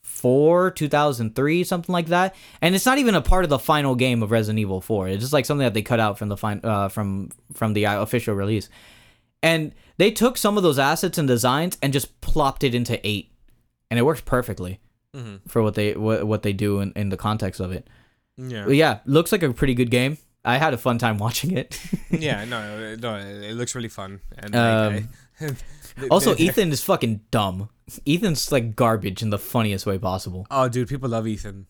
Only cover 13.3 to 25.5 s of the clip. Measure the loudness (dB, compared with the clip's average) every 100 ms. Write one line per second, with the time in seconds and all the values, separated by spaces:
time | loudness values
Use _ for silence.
13.3 | _ _ _ _ _ _ 2 2 0 -2
14.3 | -2 -2 -8 -8 -12 _ _ _ -16 -14
15.3 | -14 -4 0 0 2 -2 0 0 0 0
16.3 | -2 -2 -2 -2 0 -2 -4 -4 -2 -2
17.3 | -2 -4 -4 -8 -8 -12 -20 _ _ _
18.3 | -16 -10 -6 2 4 4 2 2 2 4
19.3 | 2 0 2 0 2 2 2 0 -4 _
20.3 | _ -2 2 2 0 0 0 0 0 -2
21.3 | -2 -2 -4 -6 -12 -6 -8 -2 -2 -2
22.3 | -4 -4 -8 -8 -10 -10 -8 -8 -8 -10
23.3 | -12 -10 -6 -6 -6 -10 -10 -14 -12 -16
24.3 | -14 -2 2 4 4 2 -2 -6 -14 -20
25.3 | _ -8